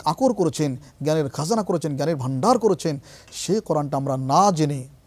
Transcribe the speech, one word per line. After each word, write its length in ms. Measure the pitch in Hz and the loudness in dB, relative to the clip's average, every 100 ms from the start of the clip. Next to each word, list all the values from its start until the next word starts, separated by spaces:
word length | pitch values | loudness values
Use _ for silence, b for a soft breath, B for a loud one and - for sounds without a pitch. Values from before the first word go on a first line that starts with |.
| - | -2
আকর 280 | 160 262 | 2 2
করেছেন, 440 | 208 165 139 151 123 B B | 2 0 0 -2 -4 B B
জ্ঞানের 260 | 139 160 139 | -2 0 0
খাজানা 340 | - 156 226 | -2 -2 0
করেছেন, 320 | 196 175 156 139 | 0 -2 -2 -2
জ্ঞানের 200 | 147 160 | -2 -2
ভান্ডার 440 | 127 131 180 254 | -2 0 2 4
করেছেন, 400 | 220 190 190 180 - B B | 2 0 -2 -4 -8 B B
সে 280 | - - 214 | -10 -2 -2
কোরআনটা 380 | - 156 147 143 | 0 -2 -2 -2
আমরা 200 | 135 131 | -2 -2
না 340 | 131 151 202 | 2 4 4
জেনে 360 | 165 151 139 127 - | 4 2 0 -8 -18